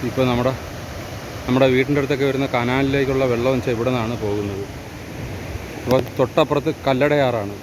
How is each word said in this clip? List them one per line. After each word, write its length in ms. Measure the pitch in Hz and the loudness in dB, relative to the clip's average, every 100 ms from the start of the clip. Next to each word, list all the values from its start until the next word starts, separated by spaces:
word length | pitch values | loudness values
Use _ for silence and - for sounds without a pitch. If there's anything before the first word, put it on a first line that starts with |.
| 123 | -4
ഇപ്പോൾ 160 | 123 127 | 0 2
നമ്മുടെ, 240 | 120 123 131 - - - - - - - - - | 2 0 -2 -8 -10 -10 -10 -10 -10 -10 -8 0
നമ്മുടെ 220 | 127 135 | 4 6
വീടിൻ്റെ 260 | 127 127 147 | 6 4 2
അടുത്തൊക്കെ 240 | 139 139 139 | 2 2 2
വരുന്ന 180 | 131 135 | 2 0
കനാലിലേക്കുള്ള 720 | 123 120 127 139 139 135 135 131 | 2 2 2 2 2 2 2 2
വെള്ളം 200 | 117 123 131 | 2 2 2
വെച്ചാൽ 180 | 120 113 | 0 0
ഇവിടെ 160 | 123 | 0
നിന്നാണ് 220 | 127 113 120 | 0 0 -2
പോകുന്നത്. 420 | 107 104 101 98 - - - - - - - - - - - - | -2 -2 -2 -4 -8 -10 -14 -14 -12 -10 -10 -8 -8 -10 -10 -8
അപ്പോൾ 180 | 123 131 139 - | 0 0 0 -2
തൊട്ടപ്പുറത്ത് 520 | 127 - 147 147 143 - 135 | 0 2 2 0 -2 -2 -2
കല്ലടയാറാണ് 720 | 131 143 147 131 117 101 101 | 2 4 4 2 0 -4 -8